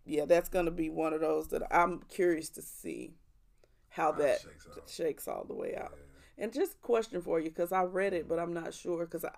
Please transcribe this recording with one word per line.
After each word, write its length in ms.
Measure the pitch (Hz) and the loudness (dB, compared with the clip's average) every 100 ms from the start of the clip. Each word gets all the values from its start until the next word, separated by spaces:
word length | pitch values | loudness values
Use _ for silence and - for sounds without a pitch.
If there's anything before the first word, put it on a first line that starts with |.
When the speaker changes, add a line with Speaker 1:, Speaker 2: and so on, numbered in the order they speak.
| - | -4
Speaker 1:
yeah, 180 | 147 | 2
that's 240 | 147 170 175 | 6 6 6
gonna 220 | 185 170 | 2 2
be 180 | 165 160 | 0 -2
one 240 | 160 160 | 0 0
of 80 | 156 | 2
those 280 | 156 156 160 | 2 0 0
that 140 | - - | -2 2
I'm 260 | 170 175 170 - | 4 4 2 -6
curious 400 | - 175 160 156 | 2 2 2 -2
to 120 | 156 | -12
see 520 | 156 - - 62 - - - - _ _ _ _ _ | -14 -12 -8 -8 -10 -16 -20 -20 _ _ _ _ _
how 220 | - 156 | -2 0
Speaker 2:
How 60 | 147 | 2
it 40 | |
Speaker 1:
that 180 | 143 - | 2 2
Speaker 2:
shakes 260 | - - - - | -4 -18 -18 -18
out. 100 | - | -12
Speaker 1:
shakes 400 | - 165 - - | -6 -4 -4 -6
all 160 | 50 | -6
the 100 | - | -6
way 220 | - - - | -6 -6 -6
out. 160 | - | -8
Speaker 2:
Yeah. 40 | - - - - - | -14 -20 -20 -20 -8
Speaker 1:
And 80 | 220 | -4
just 280 | 277 370 - | 0 -2 -2
question 400 | - 226 220 180 | 2 2 2 -4
for 180 | 170 165 | 0 0
you, 120 | 160 | 0
'cause 220 | 160 175 | -2 0
I 100 | 185 | 2
read 320 | 180 185 196 | 2 2 0
it, 60 | 175 | 0
Speaker 2:
Mm-hmm. 60 | 151 | 0
Speaker 1:
but 100 | 165 | -2
I'm 140 | 170 | 0
not 180 | 170 165 | -4 -6
sure 300 | - 175 170 170 | -8 -4 -2 -2
'cause 180 | 165 - | -4 -6